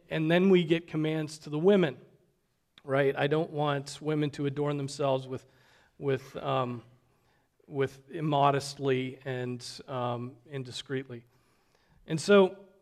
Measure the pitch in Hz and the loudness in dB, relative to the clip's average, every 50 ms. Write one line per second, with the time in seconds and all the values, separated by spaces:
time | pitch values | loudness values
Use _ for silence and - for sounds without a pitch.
0 | _ - 160 160 160 156 165 180 185 196 190 180 175 151 165 170 170 - - 156 | _ -6 -4 -2 2 4 4 6 6 6 6 6 6 4 0 0 -2 -4 -6 -4
1 | 156 156 156 156 156 151 - - - 156 147 151 165 196 208 196 175 147 127 - | -2 -2 -2 -4 -4 -6 -10 -14 -12 -6 -4 2 4 6 6 6 4 2 -2 -6
2 | - - _ _ _ _ _ _ _ _ _ _ _ _ _ - - 143 131 139 | -16 -20 _ _ _ _ _ _ _ _ _ _ _ _ _ -14 -6 -2 2 2
3 | 143 135 139 135 135 143 151 156 170 160 165 147 147 147 143 143 139 - - - | 2 2 2 0 0 0 0 0 -2 -4 -4 -2 -2 -2 -2 -4 -6 -10 -12 -10
4 | 147 151 156 151 151 147 135 - 147 143 135 147 147 147 147 143 139 139 139 - | -4 -4 -2 0 -2 -2 -4 -4 -4 -4 -2 -2 -2 -2 -2 -4 -6 -6 -6 -2
5 | 147 139 131 135 131 127 131 123 - _ _ _ _ _ _ _ _ _ _ - | 0 0 0 0 -2 -6 -12 -12 -12 _ _ _ _ _ _ _ _ _ _ -8
6 | 147 139 135 127 131 - - - - 143 135 131 127 123 123 117 - - _ _ | -4 -2 -2 -2 -4 -10 -14 -8 -4 -2 -2 0 -2 -2 -6 -10 -12 -18 _ _
7 | _ _ _ _ _ _ _ _ _ _ _ _ _ - 160 139 135 131 135 - | _ _ _ _ _ _ _ _ _ _ _ _ _ -10 -4 -2 -2 -2 -4 -10
8 | - - - 170 151 156 147 139 139 143 139 139 139 - - - 139 139 131 127 | -20 -14 -10 -6 -4 0 2 2 4 4 2 0 -2 -6 -8 -4 -2 0 0 0
9 | 131 131 131 - - 139 131 127 127 123 123 123 - - - - - - 139 127 | -2 -6 -10 -10 -10 -8 -6 -6 -6 -6 -8 -10 -12 -14 -16 -16 -14 -10 -6 -4
10 | 123 123 120 120 120 123 139 - _ 160 147 139 127 123 117 - - - 139 127 | -4 -4 -4 -6 -8 -10 -14 -18 _ -14 -12 -12 -12 -10 -12 -14 -10 -8 -8 -8
11 | 139 135 123 120 120 _ _ _ _ _ _ _ _ _ _ _ _ _ _ _ | -8 -10 -14 -18 -18 _ _ _ _ _ _ _ _ _ _ _ _ _ _ _
12 | _ - 156 160 - - 208 202 190 185 190 - - - _ _ | _ -6 -6 -2 4 8 8 8 8 6 2 -4 -20 -20 _ _